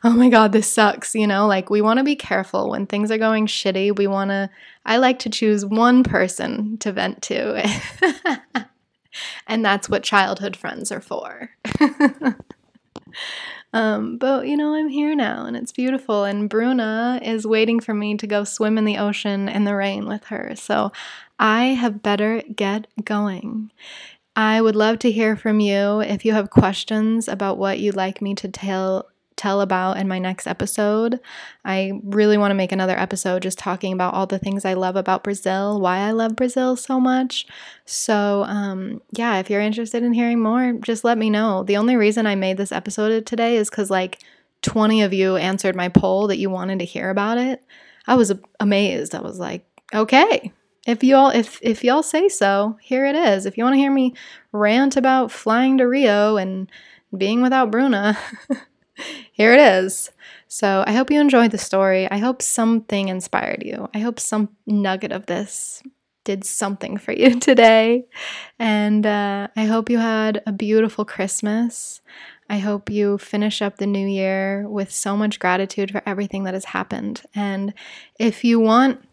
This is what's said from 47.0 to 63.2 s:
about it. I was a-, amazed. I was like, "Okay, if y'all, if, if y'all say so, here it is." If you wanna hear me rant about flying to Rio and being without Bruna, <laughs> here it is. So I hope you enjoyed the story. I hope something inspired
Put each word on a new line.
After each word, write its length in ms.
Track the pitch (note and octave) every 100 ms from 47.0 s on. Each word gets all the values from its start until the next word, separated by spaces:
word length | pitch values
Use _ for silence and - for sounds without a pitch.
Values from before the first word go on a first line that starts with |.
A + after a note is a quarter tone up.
| F#3
about 280 | G3 G3+ A#3
it. 240 | B3+ B3+ _ - - _ -
I 80 | B3+
was 160 | G#3
a-, 80 | G3 - _
amazed. 520 | G3+ G3+ G3+ F3+ D#3+
I 60 | -
was 180 | - F#3
like, 280 | F3 F3 _ _ -
"Okay, 600 | A3 G#3+ C4 G4+ - F#3+ _ _ _ -
if 160 | A#3
y'all, 260 | B3+ C4+ C#4
if, 300 | A#3 A3 -
if 220 | - A3
y'all 200 | A#3+ C#4+
say 260 | D#4 D#4 F#4+
so, 480 | - G3 G3 G#3 G#3+
here 240 | - B3+ C#4
it 100 | D4
is." 300 | D#4+ G3 G3
If 120 | G3
you 80 | A#3+
wanna 100 | C4+
hear 160 | C#4
me 220 | C4+ B3+ B3+ - - _
rant 420 | G#3 G#3 A#3 C#4 C4+
about 340 | C4 C4 A3+
flying 480 | - A3 A3+ C4 C4+
to 40 |
Rio 540 | B3 C4+ B3+ G#3 G#3 G#3+
and 340 | F#3+ F#3+ F#3+ - - - _ F#3+
being 260 | G3 A#3
without 280 | B3+ C4 A#3+
Bruna, 480 | A3 C4+ G#3 G#3 G#3 - - -
<laughs> 80 | C4 - _ _ - - - -
here 220 | - A3
it 60 | B3+
is. 520 | C#4 F#3+ F#3+ - - _ - - _
So 380 | - G3+ F#3+ -
I 60 |
hope 180 | G#3+ C4
you 80 | D4
enjoyed 320 | D4 B3+ A#3
the 60 | G3+
story. 520 | - F#3+ G3 F#3+ F#3+
I 80 | G3+
hope 240 | A#3 B3+
something 680 | - - A3+ A3+ A3 G3+ G3
inspired 520 | F#3